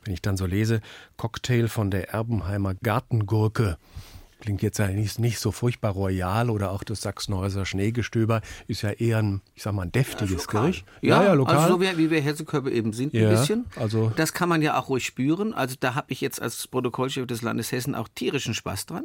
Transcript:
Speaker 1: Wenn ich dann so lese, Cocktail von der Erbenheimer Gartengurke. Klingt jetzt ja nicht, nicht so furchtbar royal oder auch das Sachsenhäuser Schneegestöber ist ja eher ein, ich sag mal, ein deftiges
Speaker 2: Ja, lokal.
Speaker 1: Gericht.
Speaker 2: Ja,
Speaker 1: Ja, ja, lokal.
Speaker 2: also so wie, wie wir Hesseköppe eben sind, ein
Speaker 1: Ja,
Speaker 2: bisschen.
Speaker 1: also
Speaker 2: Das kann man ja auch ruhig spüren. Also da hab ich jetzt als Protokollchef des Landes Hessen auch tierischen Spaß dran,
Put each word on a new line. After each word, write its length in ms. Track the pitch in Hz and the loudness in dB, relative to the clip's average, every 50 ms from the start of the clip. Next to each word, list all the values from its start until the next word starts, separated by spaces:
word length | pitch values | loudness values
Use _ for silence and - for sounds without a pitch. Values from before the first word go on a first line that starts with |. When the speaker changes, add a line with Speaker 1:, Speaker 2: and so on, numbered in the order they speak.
| - | -8
Speaker 1:
Wenn 100 | - 95 | -8 -6
ich 80 | 85 | -4
dann 160 | - 104 98 92 | -2 -2 -2 0
so 80 | 95 | 0
lese, 360 | 90 87 101 110 110 117 110 - - - - - - _ - | 0 0 0 2 2 0 0 -2 -6 -14 -20 -20 -20 _ -8
Cocktail 500 | - 113 - - - - 127 120 117 113 | -8 -8 -6 -6 -2 0 2 2 2 2
von 240 | - - 110 98 | 0 0 0 0
der 180 | 95 95 87 - | 0 -2 -2 -4
Erbenheimer 640 | - 104 113 117 117 107 80 87 98 101 98 95 95 | -4 -4 -2 -2 -2 -2 -2 -2 -2 -2 -2 -2 -4
Gartengurke. 1000 | 95 - 113 104 120 - - - 113 107 95 110 110 107 110 107 - 120 101 85 - _ - - - - - - - - - _ _ | -2 -2 0 0 0 0 0 0 0 0 2 2 2 2 2 2 2 0 0 0 -4 _ -16 -18 -18 -16 -16 -18 -20 -20 -20 _ _
Klingt 200 | - 104 101 92 | -6 -4 -2 -2
jetzt 160 | - 104 - - | -2 -2 0 0
ja 100 | 110 98 | 0 0
nicht, 320 | 95 101 110 104 - - | 0 0 -2 -2 -2 0
nicht 180 | 113 117 107 - | 0 0 0 0
so 120 | - 110 | -2 -2
furchtbar 380 | 98 - - 123 117 - - 110 | -2 0 0 -2 -2 0 -2 -2
royal 580 | 98 95 98 95 95 92 90 90 95 110 120 123 | -2 0 0 0 0 0 0 0 0 0 2 0
oder 220 | 113 104 98 92 | 0 0 0 -2
auch 140 | 92 101 - | -2 -4 -6
das 160 | - 113 98 | -6 -8 -6
Sachsenhäuser 640 | - 107 98 - - - 104 92 92 101 95 98 95 | -6 -6 -6 -6 -4 -4 -2 -2 -2 -2 -2 -2 -4
Schneegestöber 760 | - - 95 98 107 117 120 101 - - 117 113 107 113 113 - - - - - - | -4 -2 0 0 0 0 0 -2 -2 0 2 2 2 2 0 0 -4 -10 -14 -10 -8
ist 160 | - - - | -6 -4 -4
ja 80 | 104 | -4
eher 260 | 101 - 120 117 113 110 | -2 -2 0 0 2 2
ein, 240 | 110 104 98 98 - _ _ | 2 0 0 -2 -6 _ _
ich 100 | - - | -10 -6
sag 100 | 107 101 | -4 -4
mal, 80 | 101 | -4
ein 100 | 92 85 | -4 -2
deftiges 400 | - 120 131 - - - 110 95 | 0 0 0 0 -2 -4 -2 -2
Speaker 2:
Ja, 60 | 92 90 | -2 -2
lokal. 240 | - - - 104 | -2 -2 0 0
Speaker 1:
Gericht. 240 | 117 160 185 - - - - - | 2 2 0 -2 -6 -16 -12 -2
Speaker 2:
Ja, 160 | - - 151 196 | 2 4 6 6
Speaker 1:
Ja, 60 | 185 | 6
ja, 80 | 196 185 | 6 6
lokal. 240 | 143 135 - - 143 | 6 4 4 6 6
Speaker 2:
also 160 | 156 175 185 | 6 6 6
so 80 | 175 | 4
wie, 160 | 185 190 185 165 | 4 2 2 2
wie 120 | 160 160 | 2 4
wir 120 | 160 160 | 4 2
Hesseköppe 500 | 139 143 151 151 156 156 - 147 131 139 | 2 2 0 -2 -4 -4 -2 -2 0 0
eben 220 | - 117 107 110 104 | 0 0 0 0 0
sind, 200 | 113 123 - - | -2 -2 0 2
ein 60 | 113 | 4
Speaker 1:
Ja, 80 | 110 107 | 6 6
Speaker 2:
bisschen. 340 | 107 107 127 151 208 233 247 - - | 6 6 4 4 2 0 -2 -4 -6
Speaker 1:
also 380 | - 127 110 107 113 110 113 110 | -4 -2 0 2 2 2 2 2
Speaker 2:
Das 160 | - 160 156 | 2 0 0
kann 160 | - - 180 170 | 0 0 0 2
man 140 | 170 160 | 4 4
ja 180 | 151 156 - 131 | 4 2 2 0
auch 80 | 123 - | 0 0
ruhig 180 | 135 127 - | 0 -2 -2
spüren. 480 | - - - 127 139 156 175 208 220 220 | -2 -2 0 0 2 2 2 0 -2 -2
Also 220 | - 135 127 127 - | -2 -2 -2 -2 -2
da 160 | - 131 117 | 0 0 0
hab 160 | 139 143 - | 0 -2 -4
ich 120 | 139 - | -4 -4
jetzt 200 | - 131 - - | -4 -4 -4 -4
als 240 | 117 120 - - - - | -6 -6 -6 -6 -8 -6
Protokollchef 600 | - 127 127 123 117 - 127 131 131 135 127 113 | -2 -2 -2 0 0 -2 -2 -2 -2 -4 -4 -4
des 140 | 120 113 | -4 -4
Landes 320 | 120 113 110 117 113 - - | -2 -2 -2 -2 -2 -2 -4
Hessen 220 | 127 123 135 139 | -4 -2 -2 -4
auch 120 | - 113 - | -4 -6 -8
tierischen 460 | - - 240 - - 139 - 120 113 | -8 -6 -4 -2 -2 -2 -2 -4 -4
Spaß 320 | - - - 92 98 - | -4 -4 -6 -6 -6 -8
dran, 180 | - 160 180 285 | -8 -10 -10 -10